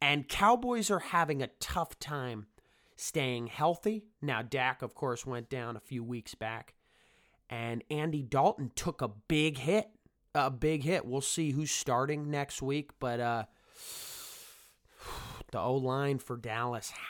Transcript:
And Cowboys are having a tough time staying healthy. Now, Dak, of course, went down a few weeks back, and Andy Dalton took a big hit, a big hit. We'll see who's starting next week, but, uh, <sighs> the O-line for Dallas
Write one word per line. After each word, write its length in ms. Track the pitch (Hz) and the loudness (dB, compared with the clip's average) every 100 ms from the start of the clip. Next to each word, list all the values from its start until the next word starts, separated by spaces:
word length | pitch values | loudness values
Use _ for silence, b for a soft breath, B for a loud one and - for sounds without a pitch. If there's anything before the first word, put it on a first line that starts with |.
And 260 | 143 147 135 | 2 2 0
Cowboys 600 | - 208 240 247 240 202 | 6 8 8 4 0 2
are 80 | 190 | 0
having 440 | - 175 160 139 | 2 2 2 2
a 80 | 123 - | -2 -6
tough 380 | - 185 165 - | -4 -2 -2 -6
time 500 | - 147 127 110 104 b b b b - | -6 -4 -4 -6 -10 b b b b -10
staying 500 | - 160 131 123 117 | -4 0 0 0 -4
healthy. 580 | - 156 170 208 220 - _ | 2 2 4 0 -2 -6 _
Now, 220 | 143 113 | -2 -2
Dak, 400 | 117 139 127 127 | -2 0 0 0
of 120 | 120 | -6
course, 300 | - 135 117 | -4 -2 -2
went 240 | 135 120 117 | -4 -8 -6
down 280 | 131 117 113 | -6 -6 -8
a 40 | |
few 240 | - 123 | -8 -8
weeks 300 | 117 120 - | -6 -6 -8
back, 400 | - 110 113 - _ b b b b b b - | -8 -6 -6 -10 _ b b b b b b -10
and 340 | 120 117 117 - | -6 -4 -4 -2
Andy 320 | 151 160 151 | -2 0 0
Dalton 480 | 127 135 165 - 127 - | 2 4 4 4 -4 -4
took 260 | 180 - | -4 -2
a 60 | 120 | -4
big 500 | 104 - 156 156 135 | -4 2 4 4 2
hit, 300 | 135 208 - _ _ _ _ | 2 2 2 _ _ _ _
a 160 | 147 135 | 0 2
big 340 | 127 151 156 | 2 2 2
hit. 200 | 139 185 | 2 0
We'll 160 | - 131 | 0 -2
see 300 | 135 - 156 | 0 0 2
who's 200 | 135 151 | 2 0
starting 600 | - - 123 135 151 147 | -2 2 2 2 0 -2
next 300 | 147 143 - | -2 -4 -4
week, 300 | 135 147 147 - | -2 -2 -4 -4
but, 180 | 127 120 | -2 0
uh, 260 | 120 117 110 | 0 0 -4
<sighs> 60 | B B B B B B B B B B B B B B B B B B B - | B B B B B B B B B B B B B B B B B B B -8
the 80 | 104 | -2
O-line 600 | 104 135 127 135 143 139 | 0 2 2 2 2 0
for 180 | - 120 | -4 -8
Dallas 560 | 117 110 123 117 - - | -6 -2 -2 -4 -8 -10